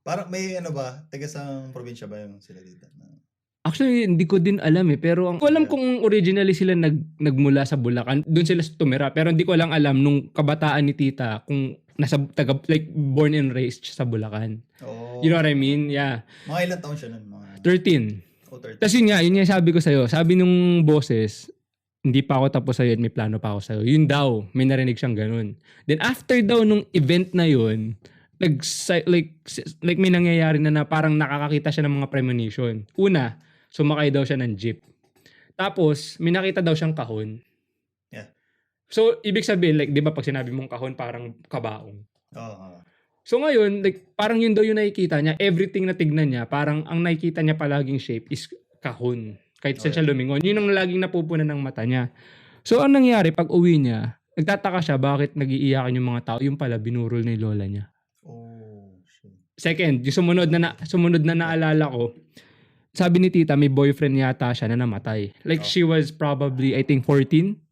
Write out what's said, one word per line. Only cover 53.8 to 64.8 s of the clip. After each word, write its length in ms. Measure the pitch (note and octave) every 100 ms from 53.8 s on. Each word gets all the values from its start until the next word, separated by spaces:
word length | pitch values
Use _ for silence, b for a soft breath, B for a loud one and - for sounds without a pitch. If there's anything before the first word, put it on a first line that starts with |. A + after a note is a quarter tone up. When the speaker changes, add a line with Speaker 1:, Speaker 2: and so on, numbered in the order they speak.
| C3 A2+ A2+ - _
Speaker 2:
nagtataka 480 | - D#3 G3+ G3+ F3+
siya 140 | D#3+ C#3
bakit 380 | C#3 C#3 C#3+ -
nag-iiyakan 580 | C3+ C3+ C#3 C3+ B2+
yung 140 | B2+ B2+
mga 140 | A#2+
tao. 140 | A#2+ A#2
Yung 160 | C#3 C#3+
pala, 180 | C#3
binurol 480 | A#2 A2 A#2+ A2+ A#2+
na 80 | A#2
yung 240 | A2+ A2
lola 140 | G#2 G2
niya. 160 | G2+ G2+ _ _ _
Speaker 1:
Oh, 760 | - A#2 A#2 A#2 A2 G#2 G2 F#2+ _
shit. 240 | _ G#2 F#2+ _
Speaker 2:
Second, 480 | _ E3+ D#3+ F3 C3
yung 140 | B2 C#3+
sumunod 340 | E3+ F3 E3+
na 80 | E3+
na-, 160 | E3+ -
sumunod 400 | D#3+ F3+ E3+ E3+
na 140 | D#3 E3
naalala 500 | E3 E3 D#3+ D#3 D3+
ko, 240 | B2 A#2+ - _ b b b b b b
sabi 260 | - F3+ F3
ni 120 | F#3
tita, 240 | F3+ D#3
may 160 | C#3+ C#3+
boyfriend 480 | C3+ C#3 C#3 D3 C3+
yata 320 | C3+ - B2
siya 160 | A#2+ A2
na 140 | A#2+